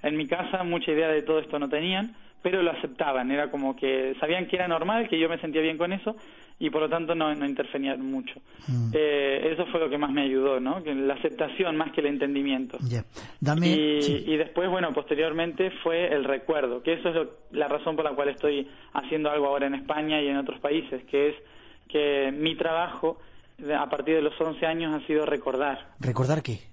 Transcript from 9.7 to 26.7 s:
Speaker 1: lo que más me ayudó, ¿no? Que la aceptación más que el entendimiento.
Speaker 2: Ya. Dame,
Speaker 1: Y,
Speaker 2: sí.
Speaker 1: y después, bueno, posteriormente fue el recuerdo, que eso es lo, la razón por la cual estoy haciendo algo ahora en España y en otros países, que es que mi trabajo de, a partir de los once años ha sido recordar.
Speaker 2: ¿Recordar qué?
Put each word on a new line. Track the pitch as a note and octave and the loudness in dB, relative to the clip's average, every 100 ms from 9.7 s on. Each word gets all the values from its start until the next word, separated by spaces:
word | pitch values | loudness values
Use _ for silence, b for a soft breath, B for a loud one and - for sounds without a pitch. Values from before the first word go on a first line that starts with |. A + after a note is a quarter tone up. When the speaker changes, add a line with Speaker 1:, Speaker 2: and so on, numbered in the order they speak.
| E3+ | 0
Speaker 1:
lo | D#3 | 0
que | D3 | 0
más | D3 | 0
me | C#3+ | 2
ayudó, | C#3 C3 C#3 C3 | 2 2 2 2
¿no? | C3 F3+ | 0 -2
Que | D#3 | -2
la | C3+ C3+ | 0 0
aceptación | C#3 D#3+ - D#3 - F3+ D#3 | 0 -2 0 -4 0 0 0
más | D#3 | 0
que | - | 0
el | D3 | 0
entendimiento. | C#3+ C#3+ C#3 C#3 C3 C3 C3 B2+ | 0 0 0 0 0 -2 -4 -2
Speaker 2:
Ya. | A#2 - B B B | -4 -6 B B B
Dame, | C#3 D#3+ F3 | 0 4 4
Speaker 1:
Y, | D#3 D3+ D3 | 4 4 4
Speaker 2:
sí. | C#3+ C#3+ - | 2 2 2
Speaker 1:
y | D#3 | 0
después, | D#3 - F3+ | 2 0 0
bueno, | F#3 E3+ | 2 0
posteriormente | C#3+ - D3 D#3+ D#3+ E3+ D#3+ F#3 - | -2 0 0 2 2 -2 0 -2 0
fue | E3 E3 F3 | 0 2 2
el | D3 | 2
recuerdo, | C3 C3+ - D#3 B2+ B2 | 2 -2 0 2 2 0
que | D#3 | -2
eso | E3 F3+ | 0 0
es | E3 | 0
lo, | D3+ - - | -2 -8 -8
la | C#3+ C#3+ | -2 0
razón | D3 D#3+ D#3 | 0 -2 0
por | |
la | D3+ | 0
cual | C3+ C#3+ | 0 0
estoy | C3+ D3+ C#3+ C#3 B B | 2 0 0 -4 B B
haciendo | C#3+ C3+ D#3 D3+ | -6 -2 0 0
algo | D3 C#3 | 2 2
ahora | C#3 C#3 | 2 0
en | |
España | C#3 C#3 D3+ D#3 D#3 | -2 -2 -2 0 0
y | C#3+ | 0
en | C#3 | 0
otros | C#3 - | -2 -4
países, | C#3+ D#3+ - B2+ - | 0 0 -2 -10 0
que | C#3 D3 | 2 2
es | D3 B B B B - | 0 B B B B -4
que | D3+ D3 C#3+ C3+ | 0 2 2 0
mi | C#3+ D#3+ D#3+ | 0 -2 0
trabajo | E3 E3 F3 - D#3+ E3+ B B B - | 0 0 -2 -2 -2 -4 B B B -12
de, | C#3+ | -4
a | D3 D3 | -2 -2
partir | D3 D3+ | -2 2
de | D#3+ | 2
los | D3+ - | 2 0
once | D#3+ D3 | -4 0
años | E3 E3 E3 | -2 0 -2
ha | D3+ - | -4 0
sido | D3+ D3 | 0 2
recordar. | C#3+ C#3 B2+ C#3+ B2+ - - | 0 0 0 0 -2 -10 -6
Speaker 2:
¿Recordar | B2+ A#2 C3 D#3 | -2 0 2 2
qué? | - A2+ - | -2 -8 -10